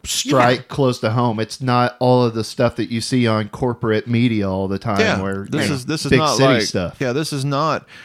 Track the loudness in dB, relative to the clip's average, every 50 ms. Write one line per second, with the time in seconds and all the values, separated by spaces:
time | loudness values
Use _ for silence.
0 | -10 -6 -6 -4 -2 2 2 4 4 4 2 0 -4 -6 -2 0 0 0 0 0
1 | -2 -2 0 0 0 0 0 -2 -4 -6 -6 -6 -2 0 2 2 2 0 0 0
2 | 2 4 4 4 4 2 0 -2 -6 -6 -2 0 0 0 0 -2 -4 -4 -4 -4
3 | -2 0 0 2 2 2 2 0 -2 -4 -6 -4 -4 -4 -4 -2 -2 0 0 0
4 | 0 0 2 2 2 2 2 0 0 -2 -2 -2 -2 -4 -4 -4 -4 -2 0 0
5 | 0 0 0 -2 -2 -4 -6 -6 -6 -6 -4 -2 -2 -2 -2 -4 -4 -4 -4 -4
6 | 0 2 2 4 4 4 4 4 4 4 4 2 0 0 -2 -4 -4 -4 -4 -4
7 | -4 -2 -2 -2 -2 -4 -4 -4 -2 -2 -2 0 0 0 -2 -4 -6 -10 -18 -20
8 | -20